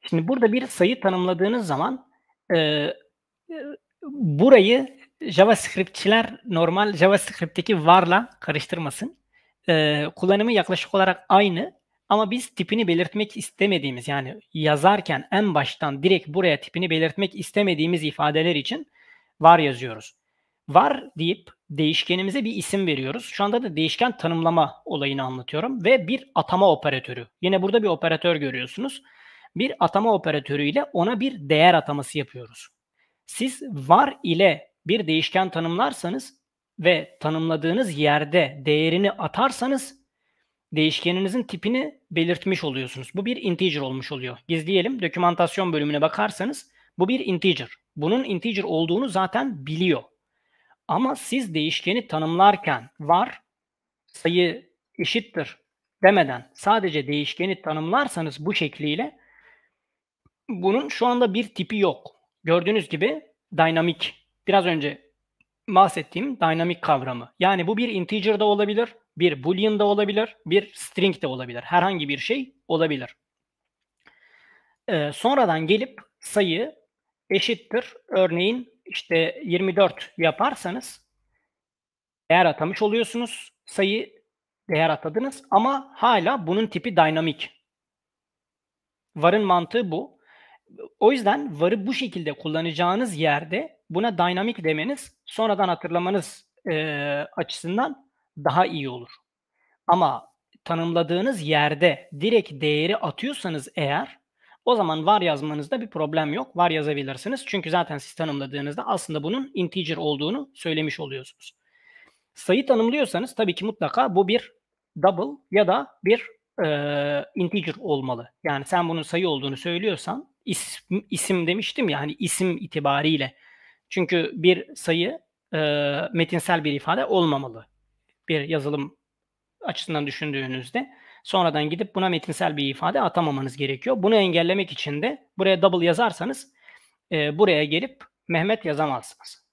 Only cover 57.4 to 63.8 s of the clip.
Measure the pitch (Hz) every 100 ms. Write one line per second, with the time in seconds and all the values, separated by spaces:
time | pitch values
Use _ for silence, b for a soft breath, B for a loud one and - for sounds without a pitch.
57.4 | 180 185 - 156 156 226 285 - 160 135
58.4 | 151 202 156 - 147 151 233 - b b
59.4 | b b b b _ _ _ _ _ _
60.4 | _ 208 185 214 294 - 240 247 247 190
61.4 | 220 - 180 214 196 139 - _ _ _
62.4 | 165 170 175 214 175 151 196 302 - _
63.4 | _ 170 165 165